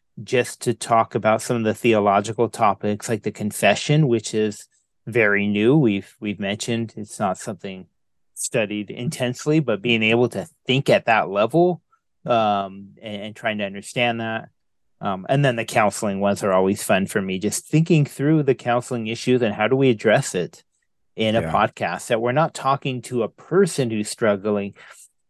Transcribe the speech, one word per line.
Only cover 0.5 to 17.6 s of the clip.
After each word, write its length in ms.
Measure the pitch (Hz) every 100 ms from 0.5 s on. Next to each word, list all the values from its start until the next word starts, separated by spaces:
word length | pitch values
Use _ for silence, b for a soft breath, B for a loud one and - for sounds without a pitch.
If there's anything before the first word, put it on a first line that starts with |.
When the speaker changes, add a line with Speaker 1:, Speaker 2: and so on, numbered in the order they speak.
| -
Speaker 1:
to 120 | -
talk 400 | 113 - 113 113
about 280 | 120 107 110
some 160 | - 120
of 60 |
the 100 | 107
theological 720 | 107 117 107 101 98 104 113 113
topics 600 | - 110 98 104 101 -
like 140 | 113
the 80 | 107
confession, 760 | - 107 - - - - 151 147
which 240 | 113 -
is 320 | 110 107 104 - _ _ _ -
very 400 | 113 107 101 101
new. 300 | 104 110 156
We've, 380 | 120 98 - _
we've 200 | 107 95
mentioned 540 | 98 101 - 113 113 -
it's 220 | 104 -
not 160 | 104 92
something 480 | - 95 98 92 87 _ _ _ _
studied 560 | - - 123 104 104 101
intensely, 720 | - 127 - 123 120 151 156
but 220 | 127 101
being 200 | 120 113
able 260 | 110 117 123
to 160 | 101 85 _ -
think 220 | 127 135
at 160 | 107 -
that 220 | 110 87
level, 540 | 98 113 160 175 175 _ _ _ _
um, 720 | - 117 107 101 98 98 98 -
and, 200 | 110 104
and 140 | 107 104
trying 220 | 113 104
to 60 |
understand 560 | 98 98 - 127 120 117
that. 280 | 113 113 - _ _ _ _ _
Um, 240 | 107 95 95
and 160 | 139
then 120 | 143 117
the 80 | 113
counseling 520 | 120 104 - 107 95
ones 220 | 101 98
are 100 | 104
always 300 | 92 95 101
fun 240 | - 98 95
for 140 | 107
me, 180 | 95 95
just 280 | 101 -